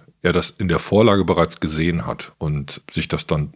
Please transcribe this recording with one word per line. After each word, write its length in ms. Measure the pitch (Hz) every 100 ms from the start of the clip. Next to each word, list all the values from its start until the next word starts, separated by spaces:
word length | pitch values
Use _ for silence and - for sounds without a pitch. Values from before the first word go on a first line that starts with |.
| _ _
er 100 | 87
das 200 | 85 -
in 180 | - 92
der 100 | 82
Vorlage 460 | - 98 110 101 87
bereits 340 | 85 82 -
gesehen 460 | 80 78 82 85 -
hat 260 | - - -
und 440 | 80 76 69 - -
sich 200 | 80 -
das 180 | 80 -
dann 240 | 78 73